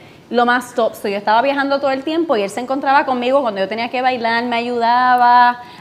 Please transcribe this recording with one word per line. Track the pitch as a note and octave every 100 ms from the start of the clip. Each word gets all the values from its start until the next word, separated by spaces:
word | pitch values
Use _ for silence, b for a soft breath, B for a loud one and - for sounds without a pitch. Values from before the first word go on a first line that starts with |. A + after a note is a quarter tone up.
| B B -
lo | A#3
más | A#3+ B3 B3
top. | - A3
So, | - G#3
yo | G3
estaba | G3+ A3
viajando | C#4 C#4 C#4 C#4
todo | C#4
el | C4+
tiempo | C4+ D#4+ D#4+ A#3
y |
él | G3
se | A#3+
encontraba | B3 C4+ C#4 C#4 D4
conmigo | B3+ B3 C#4
cuando | A#3+ G3
yo | F#3+
tenía | A3 A#3+
que | B3+
bailar, | B3+ B3+ A3+ A#3
me | A#3+ A#3
ayudaba, | A#3+ A#3+ A3+ A#3+ B3+ B3 A#3+ B3 B3 A#3+ B B